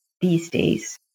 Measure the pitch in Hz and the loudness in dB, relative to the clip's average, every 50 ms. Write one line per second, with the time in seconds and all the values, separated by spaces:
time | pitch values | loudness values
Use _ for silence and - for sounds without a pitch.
0 | _ _ _ _ 180 180 165 165 165 - - 170 175 165 - - - - - - | _ _ _ _ 0 2 2 2 0 -2 -2 0 0 0 0 -2 -4 -10 -16 -18
1 | _ _ _ | _ _ _